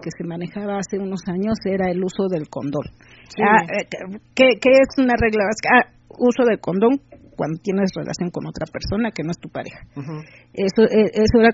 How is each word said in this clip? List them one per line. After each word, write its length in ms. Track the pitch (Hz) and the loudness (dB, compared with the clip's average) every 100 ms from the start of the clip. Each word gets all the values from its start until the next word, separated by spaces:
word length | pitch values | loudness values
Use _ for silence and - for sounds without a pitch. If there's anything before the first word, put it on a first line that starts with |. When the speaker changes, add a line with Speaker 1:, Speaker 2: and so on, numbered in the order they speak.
Speaker 1:
que 80 | - | -8
se 160 | - 170 | -10 -10
manejaba 540 | 170 175 202 208 202 | -8 -10 -8 -6 -6
hace 160 | 190 196 | -6 -6
unos 240 | 196 185 180 | -6 -8 -6
años 320 | 180 208 220 196 | -4 -2 -4 -2
era 220 | 190 185 | -2 -2
el 100 | 175 | -2
uso 220 | 190 - 196 | -4 -2 -2
del 160 | 180 147 | -4 -6
condón. 400 | - 131 143 - - - - - | -8 -6 -6 -6 -12 -20 -20 -14
Speaker 2:
Sí. 80 | - 208 | -2 4
Speaker 1:
Ah, 160 | 214 170 | 4 2
eh, 160 | 202 - - 190 202 _ | -4 -6 -10 -12 -14 _
¿qué, 240 | - 262 226 | 4 4 4
qué 120 | 254 269 | 6 6
es 160 | 262 - | 6 2
una 160 | 254 233 | 0 2
regla 240 | 226 214 196 | 0 0 0
básica? 240 | 220 - 240 | -2 4 4
Ah, 160 | - _ - - | 4 _ -20 -2
uso 260 | 247 240 240 | 0 2 2
del 100 | 202 | 0
condón 380 | - 185 233 277 _ - - - | -2 0 2 0 _ -20 -14 -6
cuando 200 | 151 160 | -6 -4
tienes 260 | - 190 190 165 | -2 0 0 -2
relación 340 | 147 - 175 | -6 -6 -6
con 160 | - 156 | -6 -10
otra 220 | - 160 | -8 -10
persona 380 | - - 202 226 | -8 -6 -4 -4
que 140 | - | -4
no 80 | 156 | -8
es 80 | 170 | -8
tu 100 | - | -10
pareja. 300 | 135 - - - - | -10 -12 -14 -18 -14
Speaker 2:
Ujú. 180 | 139 156 156 - _ | -12 -12 -14 -20 _
Speaker 1:
Eso, 300 | - 196 185 | -4 -2 2
eh, 260 | 220 220 208 | 2 4 2
eso 260 | - 214 240 | 2 2 4
era 100 | 226 | 4